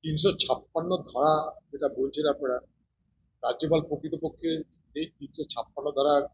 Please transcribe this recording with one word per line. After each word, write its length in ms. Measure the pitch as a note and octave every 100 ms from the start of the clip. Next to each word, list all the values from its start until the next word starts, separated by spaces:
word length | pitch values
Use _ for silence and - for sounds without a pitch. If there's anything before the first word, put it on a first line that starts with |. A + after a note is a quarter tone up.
তিনশো 260 | D#3+ D#3 G3 G3
ছাপ্পান্ন 480 | - B2+ - D#3+ F3 F3+ -
ধারা 260 | B2 D3+ D#3 D#3 - _
যেটা 200 | C#3+ C#3+ B2
বলছেন 260 | C3+ D3 D3+
আপনারা, 240 | C#3+ C3+ B2 - _ _ _ _ _ _ _
রাজ্যপাল 380 | A#2+ B2 D#3 D#3+ D#3
প্রকৃতপক্ষে 600 | D3 D#3 D#3 D#3 - E3 D#3+ - - _ D3
এই 80 | D3+ _
তিনশো 260 | C#3 - D3
ছাপ্পান্ন 360 | A#2+ - - D3 C#3
ধারার 260 | C#3+ C#3+ D3